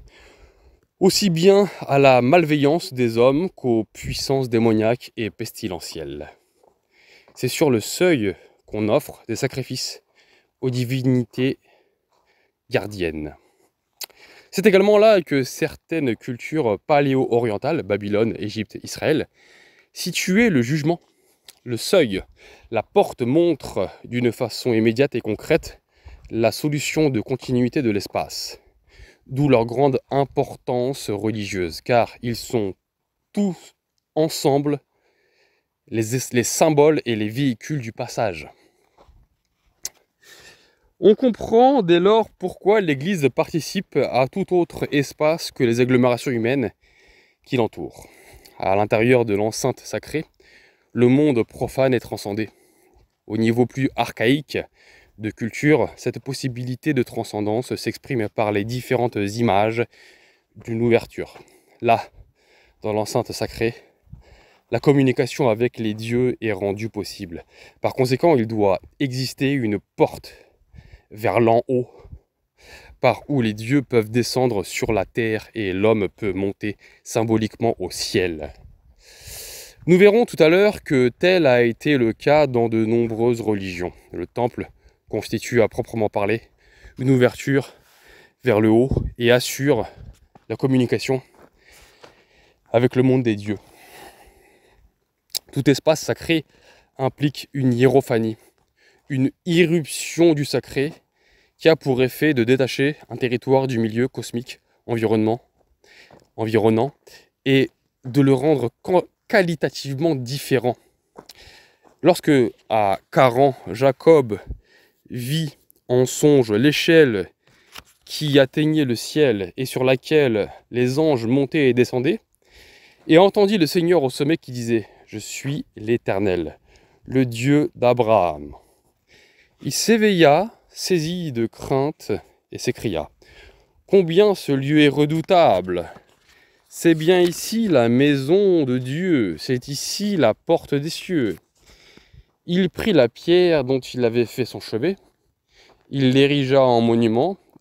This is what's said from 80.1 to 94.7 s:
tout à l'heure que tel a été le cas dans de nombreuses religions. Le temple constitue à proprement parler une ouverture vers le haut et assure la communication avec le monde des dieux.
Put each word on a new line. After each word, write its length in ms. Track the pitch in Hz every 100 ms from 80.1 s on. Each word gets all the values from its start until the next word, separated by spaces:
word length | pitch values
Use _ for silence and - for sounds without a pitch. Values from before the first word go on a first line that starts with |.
| 220 240
tout 100 | -
à 120 | 156
l'heure 340 | 180 208 196
que 260 | - 139 123
tel 380 | - 180 185 147
a 160 | 123
été 340 | 120 113 151 143
le 160 | 113
cas 320 | - 147 151 143
dans 240 | 120 117
de 160 | 113 110
nombreuses 560 | 117 117 110 120 117
religions. 500 | 107 104 95 87 87 - -
Le 160 | 87 90
temple 420 | - 120 - 90 _ _ _ -
constitue 540 | 110 - 110 - 120
à 40 | 104
proprement 420 | - 117 117 104
parler 340 | 107 101 113 - _ _ _ - -
une 100 | 127
ouverture 640 | 131 123 - - 139 - _ _ _ _ - _ _
vers 160 | 123 104
le 100 | 110
haut 220 | 113 131 - - -
et 140 | 120
assure 560 | 123 - - 139 120 101 - - - _ - -
la 100 | 110
communication 640 | 131 131 120 110 - 131 _ _ - _ _ - - _ - _ _ _ _ _ -
avec 240 | 117 123 127
le 60 |
monde 220 | 131 127
des 120 | 117 104
dieux. 220 | 104 98 _ - - - - _ - _ _ _ _